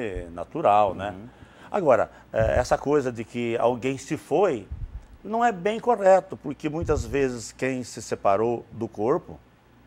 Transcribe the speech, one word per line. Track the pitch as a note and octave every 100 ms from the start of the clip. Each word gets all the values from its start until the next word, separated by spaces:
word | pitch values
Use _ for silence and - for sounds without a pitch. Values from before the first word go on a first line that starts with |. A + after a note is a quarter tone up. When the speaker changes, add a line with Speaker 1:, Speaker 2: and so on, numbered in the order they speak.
| A2 F2+ E2+
Speaker 1:
natural, | E2+ E2+ D3 C3 G#2 G2+
né? | E2+ G2+ F#2+
Speaker 2:
Uhum. | A#2+ - - - -
Speaker 1:
Agora, | G#3 D#3 A2 E2+ - -
é, | A2+ A2 B2
essa | B2 D3
coisa | C3+ D3 B2+
de | A#2 -
que | B2 A#2 A2+
alguém | A#2 B2 B2+ C3+
se | - D3+
foi | - D#3 G3 A#2+ F#2 - - - - -
não | G3 A3+
é | A#3+
bem | F#3+ F#3+ A3
correto, | B3 G#3+ F#3+ F#3+ - B2
porque | D3 C3+ D3+
muitas | D#3 E3 C#3+
vezes | A#2 C#3 C3+ A#2+ G#2
quem | - C3 B2+
se | A#2+ B2
separou | - A#2 G#2 G2 A#2 A#2 -
do | A2 A2+
corpo | - A2 F3 - D#2 _ _ _ _